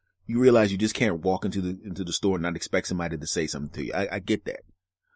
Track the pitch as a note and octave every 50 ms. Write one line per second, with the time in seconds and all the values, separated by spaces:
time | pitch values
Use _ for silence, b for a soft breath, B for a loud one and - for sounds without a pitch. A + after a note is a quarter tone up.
0 | _ _ _ _ _ - A#2 B2 B2+ B2+ A#2 A2+ G#2+ G2 G2 F#2+ G#2+ G#2+ - -
1 | B2 G#2 E2+ E2 F2 F#2 F#2 - - F#2+ F#2 G2 F2+ F2+ F#2+ - G#2+ G2+ E2 F#2+
2 | F2+ E2+ - - G#2 G2 F#2+ E2+ E2 F2 E2 E2 - - - F#2 - - F#2 F2
3 | E2+ D#2+ E2 D2+ D2+ - - E2+ D#2+ - - C#2 D2 D2 - D2+ C2+ A1 - F2+
4 | G2+ - - G2 G2+ - G#2+ - - - - - - - _ _ _ _ _ _
5 | _ _ _